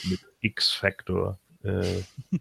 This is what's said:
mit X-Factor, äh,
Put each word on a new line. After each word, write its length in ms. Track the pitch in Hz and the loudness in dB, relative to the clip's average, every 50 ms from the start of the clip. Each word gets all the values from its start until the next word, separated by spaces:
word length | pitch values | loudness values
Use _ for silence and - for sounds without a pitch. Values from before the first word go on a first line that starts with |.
| - | -2
mit 160 | 92 92 - - - _ - | -2 -2 -2 -4 -18 _ -2
X-Factor, 960 | - 104 - - - - - - 98 98 - - - - 92 92 92 98 95 - _ _ 165 - - | -2 -2 0 2 0 0 2 2 0 0 0 0 -4 -2 0 2 2 0 -2 -6 _ _ -20 -8 -4
äh, 380 | 101 95 95 92 92 92 95 95 - - 135 - - 185 - | -2 0 2 2 0 0 -2 -6 -8 -14 -16 -4 -2 -2 -2